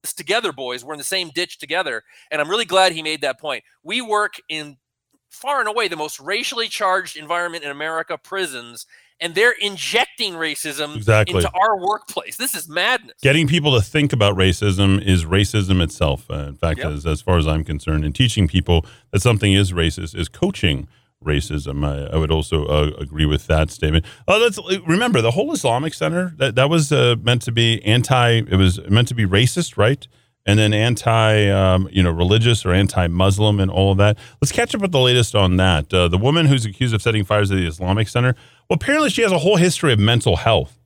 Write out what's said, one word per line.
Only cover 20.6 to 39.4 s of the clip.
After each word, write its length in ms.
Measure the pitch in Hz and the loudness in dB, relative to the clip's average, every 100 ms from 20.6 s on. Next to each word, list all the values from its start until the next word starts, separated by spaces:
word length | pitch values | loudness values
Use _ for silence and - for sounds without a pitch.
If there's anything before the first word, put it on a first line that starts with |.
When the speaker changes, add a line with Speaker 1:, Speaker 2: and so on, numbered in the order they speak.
| 85 71 85 _ _ _ | -2 -2 -6 _ _ _
Speaker 2:
racism. 600 | 76 73 - 76 69 71 71 | -4 -2 -2 -6 -6 -4 -4
I, 260 | 71 71 | -4 -4
I 60 | 78 | -2
would 140 | 78 | 0
also, 340 | 80 - 80 73 | -2 -2 -4 0
uh, 260 | 76 73 - | 0 0 -4
agree 280 | 71 76 76 | -10 -2 0
with 200 | 73 - | 0 0
that 220 | 78 78 | 0 0
statement. 360 | - 76 82 - - - | -2 0 0 -2 -8 0
Oh, 120 | 208 | 2
let's 180 | 233 202 185 190 165 | 2 -2 -6 -4 0
remember 340 | 180 247 180 | 0 2 2
the 100 | 113 | 2
whole 220 | 143 285 | 0 -2
Islamic 400 | 302 127 120 156 | -2 -2 -2 -4
Center 400 | - 160 170 185 156 | -4 -4 -2 -4 -2
that, 180 | 135 117 | -2 2
that 160 | 139 | 2
was, 200 | 165 143 | 2 2
uh, 260 | 143 123 117 | 2 2 0
meant 220 | 110 123 | 0 0
to 80 | - | 0
be 320 | 117 117 113 | 0 2 0
anti. 540 | 101 120 113 127 120 117 | 2 2 2 2 4 2
It 180 | - 95 | 2 2
was 240 | 95 87 - | 4 2 0
meant 200 | 104 123 | 2 2
to 40 | |
be 120 | 120 101 | 0 2
racist, 520 | 98 127 - 170 - | 2 2 0 -6 0
right? 300 | 104 139 - _ _ _ - | 2 0 -6 _ _ _ 0
And 120 | 104 | 2
then 160 | 107 | 4
anti, 760 | 107 113 117 120 113 110 107 101 | 2 0 0 0 2 4 4 4
um, 400 | 98 95 92 95 | 4 4 2 2
you 100 | 98 | 2
know, 80 | 87 | 2
religious 560 | 82 90 107 117 113 92 | 2 2 4 4 0 2
or 60 | |
anti-Muslim 880 | 90 98 - 85 87 98 95 107 101 | 2 2 0 -2 2 2 2 2 2
and 100 | 95 | 0
all 220 | 92 98 | 2 2
of 60 | 95 | 4
that. 200 | 101 104 - _ | 2 0 -8 _
Let's 120 | 147 | -2
catch 200 | - 233 | -2 -2
up 80 | 233 | -2
with 120 | 196 | 0
the 60 | 147 | 2
latest 360 | 127 123 110 107 | 4 2 2 2
on 220 | 95 90 | 4 4
that. 360 | 92 85 73 | 4 2 2
Uh, 140 | 92 87 | 0 2
the 100 | 92 | 2
woman 280 | 120 165 156 | 2 4 4
who's 200 | 135 110 | 2 0
accused 300 | 95 127 110 | -4 -2 0
of 60 | |
setting 240 | 120 107 95 | 0 0 2
fires 240 | 104 101 | 2 2
to 60 | 95 | 0
the 120 | 87 | -2
Islamic 400 | 80 92 98 107 | -4 -2 -2 0
Center. 260 | 123 127 127 - _ _ | 0 0 -2 -10 _ _
Well, 60 | - | -2
apparently 340 | - 294 285 | 0 0 0
she 120 | 214 | 0
has 100 | 220 | 0
a 60 | |
whole 180 | 180 | 2